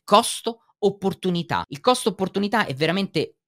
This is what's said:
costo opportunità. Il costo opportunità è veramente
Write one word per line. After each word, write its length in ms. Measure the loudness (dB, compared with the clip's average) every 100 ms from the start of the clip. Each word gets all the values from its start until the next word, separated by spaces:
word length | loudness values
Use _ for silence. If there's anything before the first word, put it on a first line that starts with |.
costo 560 | 2 4 4 -2 -8 -8 _ _
opportunità. 880 | -2 0 -2 -2 -2 -4 -2 -4 -4
Il 120 | -2
costo 280 | 2 2 0
opportunità 560 | -2 -4 -2 0 0 -2
è 80 |
veramente 640 | -2 0 0 -2 -2 -4 -8